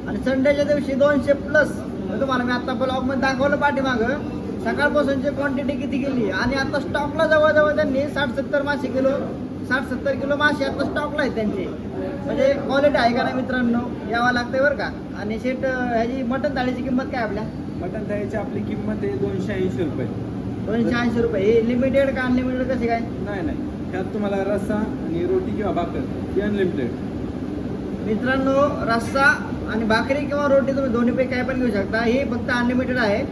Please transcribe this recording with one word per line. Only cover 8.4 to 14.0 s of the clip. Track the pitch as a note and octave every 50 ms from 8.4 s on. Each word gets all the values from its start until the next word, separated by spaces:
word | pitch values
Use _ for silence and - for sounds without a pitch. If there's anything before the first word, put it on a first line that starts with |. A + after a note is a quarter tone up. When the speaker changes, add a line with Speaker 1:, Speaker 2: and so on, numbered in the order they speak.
| C4+ - - C#4+
Speaker 1:
मासे | C4+ C#4+ - - - -
किलो, | A#2+ C4 C3 C4+ - - - - - - - - - - D#3
साठ | - B3 C4+ B3+
सत्तर | - B3+ A#3 - C#4
किलो | C4+ - C4+ C#4 C#4+
मासे | C#4+ D4 D4 D4 - C4+
आता | C4+ C4+ - D4
स्टॉकला | B3+ - D4+ D4 C#4+ - D4+
आहेत | D4 A#3+ F#3+
त्यांचे. | G#3 G#3+ G#3 G#3 G3 F#3 - - - - - - F#3+ F#3+ F#3+ - - -
म्हणजे | - A3 A#3 B3+ C#4 C#4
क्वालिटी | B3+ A3+ A3+ B3+ C#4 C#4+ D4 C4+ C#4+
आहे | A#3+ A#3 A#3+
का | A#3+ B3+
नाही | B3+ C4
मित्रांनो, | B3+ B3 A3+ B3+ B3+ B3 A#3 A#3 A#3 A#3+ - - -